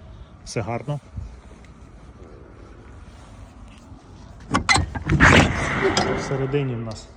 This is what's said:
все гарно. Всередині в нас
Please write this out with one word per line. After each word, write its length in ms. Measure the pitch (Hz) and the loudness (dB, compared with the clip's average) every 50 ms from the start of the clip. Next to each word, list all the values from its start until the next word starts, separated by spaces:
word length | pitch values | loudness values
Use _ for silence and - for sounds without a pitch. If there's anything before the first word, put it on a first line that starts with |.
| - - - - - - - - - | -20 -18 -18 -18 -18 -18 -20 -18 -12
все 160 | - - 120 | -8 -6 -4
гарно. 400 | 95 107 120 117 - 143 147 135 - - - - - - - - - - - - - - - - - - - - - - - - - - - - - - - - - - - - - - - - - - - - - 104 - - - - - - - - 104 - - - - - - - - - - - - - - - - - - - - - - - - - - - - - - - - - - - - - - - - - - - - - - - - - | -4 -4 -4 -6 -4 -6 -6 -6 -8 -10 -10 -10 -10 -10 -12 -16 -20 -20 -20 -20 -20 -20 -20 -20 -20 -20 -20 -20 -20 -20 -20 -20 -20 -20 -20 -20 -20 -20 -20 -20 -20 -20 -20 -20 -20 -20 -18 -18 -18 -18 -20 -20 -20 -20 -20 -18 -20 -20 -20 -20 -20 -20 -20 -20 -20 -20 -20 -20 -20 -20 -20 -18 -18 -18 -18 -16 -6 -2 -2 0 4 4 4 4 4 0 -2 -4 0 2 6 8 8 10 10 10 8 8 4 0 -2 -2 0 0 2 2 2 2 0 0 -2 -4
Всередині 560 | - - 139 131 135 131 139 143 139 131 120 | -4 -4 -2 -2 -2 0 0 0 0 0 -2
в 40 | 113 | -4
нас 300 | 113 113 107 - - - - | -6 -8 -10 -12 -14 -18 -18